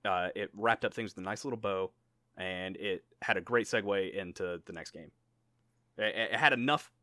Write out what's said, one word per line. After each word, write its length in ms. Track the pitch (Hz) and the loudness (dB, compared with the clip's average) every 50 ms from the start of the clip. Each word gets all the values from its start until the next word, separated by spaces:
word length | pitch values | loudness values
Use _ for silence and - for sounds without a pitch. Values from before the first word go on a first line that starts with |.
| - | 2
Uh, 260 | 104 92 90 90 92 - | 2 2 2 2 0 -2
it 160 | 101 101 90 - | -4 -6 -6 -4
wrapped 300 | 101 107 117 113 - - | 2 4 4 4 4 2
up 100 | 107 - | -2 -2
things 180 | - 113 95 - | -2 -6 -6 -6
with 40 | - | -6
a 60 | 92 95 | -6 -6
nice 160 | 107 - - | -6 -4 -4
little 140 | 139 120 110 | -6 -6 -2
bow, 340 | 110 101 98 95 95 92 _ _ _ _ _ _ _ _ _ | 0 0 0 0 0 -2 _ _ _ _ _ _ _ _ _
and 400 | - 92 92 92 90 92 92 95 - | -8 -6 -4 -4 -4 -4 -6 -6 -4
it 260 | 101 101 92 87 _ _ _ _ | -2 -2 -2 -2 _ _ _ _
had 140 | - - 110 | 0 0 0
a 40 | 95 | 0
great 260 | 82 - 120 120 107 | 0 2 2 2 2
segue 460 | - - 113 98 101 101 98 95 90 - | 2 0 0 2 2 2 2 0 0 -2
into 460 | 98 95 87 85 - 95 90 87 85 - | -6 -6 -6 -6 -4 -4 -4 -4 -6 -8
the 80 | - | -10
next 180 | - 82 78 - | -10 -10 -10 -12
game. 200 | - - 80 71 _ _ _ _ _ _ _ _ _ _ _ _ _ _ _ _ _ - | -14 -16 -16 -16 _ _ _ _ _ _ _ _ _ _ _ _ _ _ _ _ _ -2
It, 180 | 107 107 - 110 113 87 | -2 0 0 0 0 0
it 20 | 110 | 2
had 180 | 120 156 147 | 6 6 6
enough 380 | 135 120 123 139 147 147 - - _ _ | 6 6 4 2 2 2 0 -10 _ _